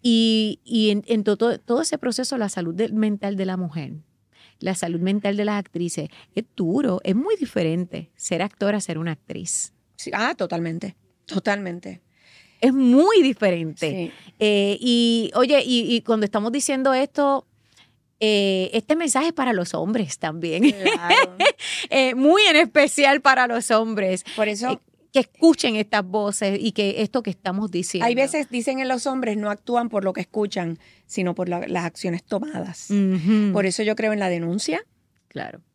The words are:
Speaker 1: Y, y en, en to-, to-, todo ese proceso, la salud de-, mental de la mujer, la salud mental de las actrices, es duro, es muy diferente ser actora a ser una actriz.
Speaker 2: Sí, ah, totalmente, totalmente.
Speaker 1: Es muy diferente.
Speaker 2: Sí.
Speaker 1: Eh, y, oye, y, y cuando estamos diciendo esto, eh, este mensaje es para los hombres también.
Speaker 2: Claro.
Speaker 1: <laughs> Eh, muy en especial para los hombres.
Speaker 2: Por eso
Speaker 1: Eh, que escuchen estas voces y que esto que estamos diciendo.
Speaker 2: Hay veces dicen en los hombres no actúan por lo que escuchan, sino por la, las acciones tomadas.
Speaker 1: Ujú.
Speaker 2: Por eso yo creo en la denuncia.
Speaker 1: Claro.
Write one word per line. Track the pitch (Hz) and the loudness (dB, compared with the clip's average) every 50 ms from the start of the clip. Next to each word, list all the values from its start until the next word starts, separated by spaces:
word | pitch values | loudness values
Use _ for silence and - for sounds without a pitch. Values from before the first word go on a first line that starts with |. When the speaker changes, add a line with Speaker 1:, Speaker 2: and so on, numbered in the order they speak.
Speaker 1:
Y, | - 240 226 226 226 226 220 220 214 214 - _ _ | 2 2 4 4 4 4 2 2 0 -2 -4 _ _
y | - 240 220 214 214 | -2 0 2 4 4
en, | 208 208 - | 2 0 0
en | - 233 214 | -2 -2 0
to-, | 202 220 208 | 2 0 0
to-, | 196 226 240 - - | 2 0 0 0 -2
todo | _ - 233 269 | _ -2 -2 0
ese | 330 - 311 285 | 0 -2 -4 -4
proceso, | - 254 233 - 254 - 285 | -4 -4 -4 -2 -4 -4 -4
la | 247 214 196 | -4 -4 -4
salud | - 185 175 165 165 | -4 -4 -6 -4 -2
de-, | 185 226 - | -4 -4 -2
mental | 208 214 214 214 208 202 - 202 202 | 0 0 0 0 0 -2 -4 -6 -4
de | 190 190 | -4 -4
la | 190 185 | -4 -4
mujer, | 185 185 165 147 165 143 131 156 151 - _ _ _ _ _ _ _ - _ _ _ | -4 -6 -6 -6 -8 -8 -8 -12 -14 -16 _ _ _ _ _ _ _ -20 _ _ _
la | - 190 190 | -6 -4 -4
salud | - - 170 175 170 | -4 -4 -4 -2 -2
mental | 175 190 196 208 202 202 202 | 0 0 0 0 0 -2 -2
de | 202 208 | 0 -2
las | 208 208 202 | -2 -2 -4
actrices, | 190 - _ 170 175 170 - - 147 160 - - - _ _ | -6 -6 _ -6 -6 -4 -4 -8 -8 -10 -12 -20 -20 _ _
es | - 226 _ _ | -8 -8 _ _
duro, | - 180 165 185 269 285 240 185 185 - | -4 -2 0 0 0 0 0 -2 -2 -2
es | - 190 | 0 0
muy | 226 294 403 440 | 0 0 0 -2
diferente | 403 302 220 - 208 170 160 165 175 180 170 - 160 165 _ _ | -2 -2 -4 -2 -2 0 0 -2 -2 -4 -6 -8 -14 -14 _ _
ser | _ - - 180 165 | _ -8 -6 -2 -2
actora | 185 208 _ _ 202 202 208 208 | -2 -4 _ _ -2 0 0 -2
a | |
ser | - - 165 156 | -4 -6 -6 -6
una | 165 170 | -4 -6
actriz. | 156 - _ - - - 180 - - - - - _ _ _ _ _ | -6 -8 _ -14 -12 -10 -8 -6 -6 -6 -6 -8 _ _ _ _ _
Speaker 2:
Sí, | - - - | -14 -12 -8
ah, | - 190 220 - 254 | -4 -4 -2 -4 -2
totalmente, | - 202 - 175 170 170 165 165 170 - 196 - _ _ _ _ _ _ | -4 -4 -4 -4 -4 -4 -4 -6 -8 -10 -12 -14 _ _ _ _ _ _
totalmente. | - - 196 - 214 202 202 196 180 170 175 - - 185 - _ _ _ _ _ _ - - _ _ _ _ - | -6 -6 -4 -2 -2 -2 -2 -4 -8 -10 -10 -12 -14 -16 -16 _ _ _ _ _ _ -20 -20 _ _ _ _ 2
Speaker 1:
Es | 262 | 2
muy | 262 269 262 240 247 277 330 403 453 392 | 4 6 6 6 8 8 6 8 6 6
diferente. | 302 269 240 - 220 196 175 170 165 160 160 - 170 156 | 6 6 2 2 0 0 0 0 -4 -8 -6 -4 -4 -4
Speaker 2:
Sí. | 165 190 175 165 - - - - _ _ | -2 -4 -6 -8 -10 -16 -20 -20 _ _
Speaker 1:
Eh, | 214 214 208 202 202 202 202 - | 2 2 4 4 2 2 -2 -2
y, | - 254 240 240 233 233 233 233 220 - - | 0 2 2 4 4 4 2 2 0 0 2
oye, | - 247 240 294 277 - | 2 2 4 4 2 2
y, | 254 254 240 226 - 240 | 2 0 0 2 2 0
y | 233 | 0
cuando | - - 226 220 214 | 0 0 0 0 0
estamos | 202 - 214 208 233 | 0 -2 -2 -2 -2
diciendo | 233 285 - - 277 262 262 277 262 | -2 -2 -2 -2 -2 0 2 2 2
esto, | 254 277 285 _ - 285 277 277 269 _ _ _ _ _ _ _ _ - _ _ _ _ _ _ _ | 2 0 -2 _ 0 0 2 0 -2 _ _ _ _ _ _ _ _ -20 _ _ _ _ _ _ _
eh, | 220 214 214 202 202 196 190 185 185 - | 0 2 2 2 2 2 0 0 -2 -2
este | - 226 - - 302 | -2 -4 0 0 -2
mensaje | 320 339 294 - 269 302 339 | 0 0 0 0 0 0 0
es | 330 | -2
para | 302 262 254 | -2 -2 0
los | 226 185 175 175 - | 0 -2 -2 -4 -4
hombres | 160 165 190 220 240 196 139 - - | -4 -2 -2 -2 -2 -2 -4 -6 -6
también. | - 160 156 170 160 170 160 175 233 294 | -6 -6 -6 -4 -4 -4 0 4 4 4
Speaker 2:
Claro. | 214 196 190 190 453 - 170 175 370 480 523 - - - | 4 2 -2 -2 -2 -2 0 2 4 4 4 2 0 0
Speaker 1:
<laughs> | 359 466 - - - - - - - - | 2 2 2 0 -10 -8 -8 -8 -6 -2
Eh, | - 269 262 254 240 | 0 0 2 0 0
muy | 254 269 294 349 403 427 | 2 4 6 6 6 6
en | 381 311 | 6 6
especial | 294 240 220 _ - - - - - 285 277 277 294 | 4 4 4 _ 4 4 4 2 2 4 4 4 4
para | - 277 262 254 254 | 4 4 4 4 2
los | 240 233 240 - - | 0 0 -4 0 2
hombres. | 233 220 226 226 220 208 196 185 185 185 - - - | 2 2 2 0 -2 -2 0 0 -2 -2 -6 -10 -2
Speaker 2:
Por | - 214 214 | -2 -2 -2
eso | 214 202 233 254 | -2 -4 -4 -4
Speaker 1:
Eh, | 262 254 _ _ _ _ _ _ | -4 -6 _ _ _ _ _ _
que | - 269 | 0 0
escuchen | 240 _ _ _ - 330 294 - - 247 220 | 0 _ _ _ 6 6 6 6 0 0 0
estas | 214 208 208 - 208 190 | 0 -2 0 0 -2 0
voces | 185 185 214 208 208 202 - 214 196 196 202 | 0 -2 -2 -2 -2 -2 -2 -2 -2 -2 0
y | - 226 | -2 -2
que | - - 208 196 - - | -2 0 -2 -2 0 -2
esto | 214 202 - 254 | -4 -2 -2 -2
que | 226 202 | -2 -2
estamos | 175 _ _ 190 180 196 214 202 | -8 _ _ -4 -4 -4 -4 -4
diciendo. | 175 170 175 - - 180 226 | -4 -4 -6 -4 -2 0 0
Speaker 2:
Hay | 233 240 | 2 2
veces | 247 277 269 - 302 285 - | 2 0 0 0 -4 -4 -2
dicen | 233 247 226 285 262 262 | -4 -4 -2 -2 -4 -2
en | 262 254 | -2 -2
los | 262 240 - | -2 -2 -2
hombres | 285 262 262 254 233 208 | -4 -4 -2 -2 -2 -2
no | 214 208 208 | -2 -2 -4
actúan | 208 208 _ - 240 240 240 226 | -6 -6 _ -2 -2 0 0 0
por | 226 202 | -4 -2
lo | 190 190 185 | -2 -2 -4
que | - | -4
escuchan, | 185 _ - 220 208 202 - 196 175 165 165 - _ - _ _ _ | -10 _ -4 -4 -4 -2 -2 -4 -4 -4 -6 -10 _ -20 _ _ _
sino | _ - - 185 180 170 | _ -6 -4 -2 -2 -2
por | - 180 175 | -4 -4 -4
la, | 175 175 - - | -4 -6 -6 -4
las | - 180 170 | -4 -4 -4
acciones | 170 _ - - 185 170 180 _ | -6 _ -6 -6 -4 -4 -6 _
tomadas. | _ 214 190 240 302 208 180 - 196 170 - - - | _ -6 -6 -6 -6 -8 -8 -10 -10 -12 -14 -8 -2
Speaker 1:
Ujú. | 202 202 196 190 185 180 156 190 220 214 208 202 | 0 2 2 2 0 0 2 2 4 4 4 2
Speaker 2:
Por | 185 202 190 | 2 0 0
eso | 190 175 - | 0 -2 -2
yo | 214 208 214 | -2 -2 -2
creo | 220 220 220 214 | 0 -2 -2 -2
en | 208 | -2
la | 196 185 | -2 -2
denuncia. | 175 170 170 170 175 214 - - 311 359 453 _ _ _ _ _ _ _ _ _ | -2 -2 -2 -4 -4 -4 -4 -4 -4 -6 -6 _ _ _ _ _ _ _ _ _
Speaker 1:
Claro. | _ - - - - 180 _ _ | _ -12 -12 -12 -14 -18 _ _